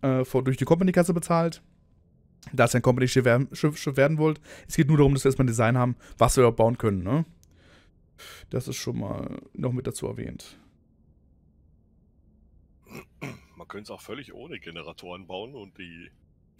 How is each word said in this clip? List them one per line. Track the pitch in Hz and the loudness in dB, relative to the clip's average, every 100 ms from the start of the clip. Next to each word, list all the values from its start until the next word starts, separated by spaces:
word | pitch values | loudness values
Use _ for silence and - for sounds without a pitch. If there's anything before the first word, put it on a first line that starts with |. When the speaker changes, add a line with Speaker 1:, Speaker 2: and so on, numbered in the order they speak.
Speaker 1:
äh, | 139 131 | -2 0
vor, | 127 131 | 0 -2
durch | 127 131 | 0 -2
die | 131 | 2
Company-Kasse | 170 185 180 170 | 2 2 2 2
bezahlt. | 175 - 170 165 - _ _ _ _ _ _ _ _ - | 0 0 0 -2 -6 _ _ _ _ _ _ _ _ -8
Da | 123 120 | 2 2
es | |
ja | 139 | 4
ein | |
Company-Schiff | - 123 123 131 123 | 2 2 2 2 4
wer-, | 117 147 | 4 2
Schiff, | - 156 151 | -2 -4 -2
Schiff | - 135 | -4 2
werden | 139 156 | 2 2
wollt. | 156 151 - - - | 0 -2 -8 -20 -8
Es | - | 0
geht | 147 | 4
nur | 156 | 6
darum, | 139 | 6
dass | 139 | 4
wir | 135 | 2
erstmal | 135 131 | 2 0
ein | |
Design | 113 113 127 | 2 2 2
haben, | 123 123 - - | 0 -2 -8 0
was | 120 - | 2 6
wir | |
überhaupt | 120 113 | 4 6
bauen | 113 120 | 2 2
können, | 113 98 | 0 0
ne? | 90 143 160 - _ _ _ _ _ _ _ _ - - - | -2 -2 -2 -8 _ _ _ _ _ _ _ _ -20 -20 -10
Das | 117 123 | -8 -8
ist | 123 | -10
schon | - 120 | -8 -8
mal | 107 113 - - - | -6 -8 -10 -12 -16
noch | - 131 | -8 -6
mit | 123 127 | -4 -6
dazu | - 123 | -8 -8
erwähnt. | 117 117 - - - _ _ _ _ _ _ _ _ _ _ _ _ _ _ _ _ _ _ _ _ _ _ _ - - - 143 - _ - | -8 -12 -12 -18 -20 _ _ _ _ _ _ _ _ _ _ _ _ _ _ _ _ _ _ _ _ _ _ _ -20 -20 -14 -14 -14 _ -20
Speaker 2:
Man | 85 | -18
könnte | 98 | -16
es | 107 | -16
auch | - | -16
völlig | - 117 123 | -14 -16 -16
ohne | 90 143 131 | -18 -16 -16
Generatoren | - 85 78 82 90 87 90 | -16 -16 -16 -16 -16 -16 -12
bauen | 92 113 | -12 -12
und | 139 101 - | -16 -20 -20
die, | 87 82 87 _ _ _ _ _ | -20 -20 -20 _ _ _ _ _